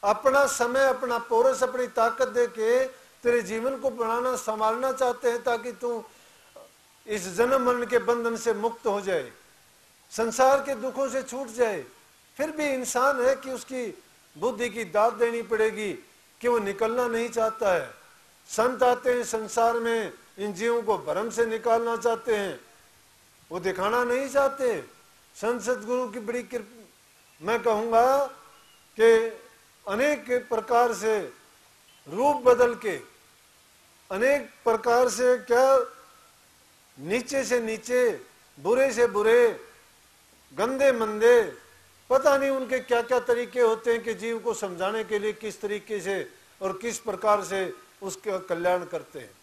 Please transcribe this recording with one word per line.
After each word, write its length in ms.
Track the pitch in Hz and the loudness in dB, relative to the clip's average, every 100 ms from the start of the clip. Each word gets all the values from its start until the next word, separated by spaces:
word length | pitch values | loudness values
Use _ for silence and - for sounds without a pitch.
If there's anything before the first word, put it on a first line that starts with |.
अपना 420 | 202 214 269 269 277 | 0 2 2 4 2
समय, 420 | - 240 254 269 | 0 0 2 2
अपना 300 | 262 254 233 | 2 -2 -4
पोरस, 440 | 233 233 262 254 | 0 2 2 2
अपनी 240 | 254 254 247 | -2 -2 -4
ताकत 420 | - 226 233 254 | 0 0 0 -2
दे 180 | 220 240 | 0 -2
के 380 | 226 220 247 262 - - _ | 0 0 2 0 -6 -20 _
तेरे 200 | 240 240 | 0 0
जीवन 340 | 190 220 247 269 | -2 -4 -4 -2
को 140 | 269 | -4
बनाना, 460 | 233 226 233 254 247 | -2 -2 0 -2 -2
संभालना 560 | - 214 220 226 262 | -4 -2 0 0 -2
चाहते 380 | 262 254 240 240 | 0 0 0 -2
हैं 120 | 233 | 0
ताकि 300 | 233 233 240 | -2 -2 -4
तू 320 | 202 240 233 - - - _ _ - - _ _ _ - | -8 -6 -6 -8 -20 -20 _ _ -20 -20 _ _ _ -8
इस 220 | 208 185 | -8 -6
जन्म 340 | 180 240 269 | 0 2 2
मरण 240 | 247 247 240 | 2 -2 0
के 120 | 240 | 0
बंधन 380 | 208 233 233 233 | 2 0 -2 -2
से 180 | 233 | -2
मुक्त 320 | 208 226 220 226 | -2 -2 -4 -4
हो 140 | 202 | -2
जाए, 320 | 190 170 127 - _ _ _ _ _ _ _ | -2 -4 -4 -14 _ _ _ _ _ _ _
संसार 500 | - 226 226 262 277 | -4 -4 2 4 4
के 140 | 277 | 0
दुखों 340 | 254 254 254 269 | -6 -6 -4 -4
से 140 | 254 | -4
छूट 260 | 247 247 262 | -8 -10 -10
जाए। 360 | 226 233 185 120 - _ _ _ - | -2 -2 -2 -10 -20 _ _ _ -6
फिर 140 | 311 | -6
भी 140 | 302 | -2
इंसान 600 | 294 262 247 254 262 269 | -4 -2 -4 0 0 2
है 120 | 247 269 | 0 0
कि 140 | 262 | -4
उसकी 520 | 247 - 262 226 - _ _ _ 147 | -10 -8 -8 -8 -10 _ _ _ -4
बुद्धि 300 | 214 208 240 | -4 -2 -6
की 160 | 208 | -6
दाद 280 | 202 208 226 | -4 2 2
देनी 300 | 233 233 233 | 2 -2 -2
पड़ेगी 500 | 226 220 220 202 214 143 - _ _ _ | -4 0 0 0 -8 -8 -14 _ _ _
कि 80 | 240 | 0
वो 100 | 240 | 0
निकलना 480 | 202 196 226 240 247 | 0 -2 -2 0 -2
नहीं 220 | 226 233 | -2 -4
चाहता 460 | 233 220 220 208 | -2 -2 0 2
है। 200 | 175 127 - - _ _ _ - | 2 -2 -14 -20 _ _ _ -8
संत 340 | - 240 247 | 0 0 4
आते 300 | 247 247 254 | 4 4 2
हैं 120 | 247 | 0
संसार 500 | 226 220 214 - 226 | -2 -4 -4 2 2
में, 380 | 233 233 233 196 - - - | 2 0 -2 -4 -10 -20 -8
इन 140 | 208 | -8
जीवों 300 | 180 233 233 | -4 -2 0
को 160 | 214 196 | 0 -2
भ्रम 320 | 151 170 226 | 0 -4 -4
से 160 | 220 226 | -2 -2
निकालना 500 | 220 233 226 233 226 | 0 2 2 0 -2
चाहते 400 | 220 226 247 208 | 0 -2 0 -2
हैं, 240 | 196 135 - _ _ _ _ _ _ _ _ | -2 -8 -16 _ _ _ _ _ _ _ _
वो 80 | 175 | -6
दिखाना 440 | 180 180 196 240 | -4 -2 0 0
नहीं 240 | 240 247 277 | 0 -2 0
चाहते। 560 | 277 269 269 254 185 - - _ _ _ - | 2 2 0 -2 -2 -8 -20 _ _ _ -6
संत 260 | 214 247 | -4 -4
सदगुरु 460 | 202 240 208 247 247 | -2 -4 -2 -4 -4
की 100 | 220 | -8
बड़ी 240 | 214 240 | -6 -6
कृप-, 480 | 233 247 202 233 196 _ _ _ _ _ | -6 -10 -10 -20 -20 _ _ _ _ _
मैं 200 | 165 226 | -2 0
कहूँगा 640 | 233 214 233 226 254 269 269 - - - _ _ _ - | 2 0 2 4 4 4 0 -6 -20 -20 _ _ _ 4
कि 380 | 226 226 226 208 - _ _ _ - | 6 6 4 -8 -20 _ _ _ -6
अनेक 600 | 208 285 294 247 247 240 | 0 2 0 -2 -4 -2
प्रकार 440 | 226 220 240 240 | -6 2 2 4
से 380 | 196 214 214 147 - _ _ _ _ _ _ - | 2 0 -2 -2 -12 _ _ _ _ _ _ -12
रूप 280 | 175 277 277 | 0 0 4
बदल 380 | 247 240 240 | 4 6 4
के, 260 | 233 220 151 - _ _ _ _ _ _ _ _ _ _ | 2 -6 -6 -10 _ _ _ _ _ _ _ _ _ _
अनेक 400 | 190 254 285 226 - | 0 2 2 -2 -4
प्रकार 440 | 233 220 233 240 247 | 0 0 2 4 2
से 300 | 202 247 247 | 2 2 2
क्या, 400 | 202 240 262 269 240 - - _ _ _ _ _ _ _ _ - | 2 4 6 4 2 -10 -20 _ _ _ _ _ _ _ _ -16
नीचे 460 | 147 233 247 277 | -4 -4 -2 -4
से 160 | 254 247 | 0 -2
नीचे, 600 | 226 220 220 247 240 160 - _ _ - | -2 -8 -2 2 2 0 -10 _ _ -8
बुरे 320 | 147 247 269 | 0 2 2
से 140 | 226 240 | 2 2
बुरे, 540 | 202 214 240 233 190 - - _ _ _ _ _ _ _ | 2 4 6 4 2 -14 -20 _ _ _ _ _ _ _
गंदे 380 | 131 220 262 277 | -4 -2 2 2
मंदे, 600 | 240 220 214 233 240 190 - - - _ _ _ | 2 -2 2 6 6 4 -6 -20 -20 _ _ _
पता 260 | 262 277 277 | 4 4 4
नहीं 140 | 277 | 2
उनके 280 | 269 247 254 | -2 -2 -4
क्या 240 | 247 233 | 0 0
क्या 180 | 233 254 | 2 0
तरीके 400 | 247 240 233 247 | 2 -2 0 2
होते 320 | 233 220 240 | 2 2 0
हैं 100 | 233 | -2
कि 120 | 226 | -2
जीव 240 | 202 226 226 | -6 -6 -4
को 160 | 214 | -4
समझाने 500 | 220 202 175 185 220 | -4 -6 -4 -2 -2
के 140 | 214 214 | -2 -2
लिए 140 | 208 | -2
किस 280 | 208 214 - | -6 -10 -8
तरीके 400 | 202 208 202 214 | -8 -8 -6 -8
से 320 | 175 190 143 - _ _ | -4 -6 -6 -14 _ _
और 100 | 190 | -6
किस 260 | 185 233 214 | -4 -6 -6
प्रकार 460 | - 185 214 208 | -6 -2 2 2
से 300 | 180 196 185 - - _ | 0 -4 -4 -8 -20 _
उसका 360 | 190 190 214 190 | -12 -8 -6 -6
कल्याण 460 | 185 170 180 180 | -4 -2 0 0
करते 340 | 165 160 143 147 | -2 -10 -10 -16
हैं। 120 | 110 _ | -18 _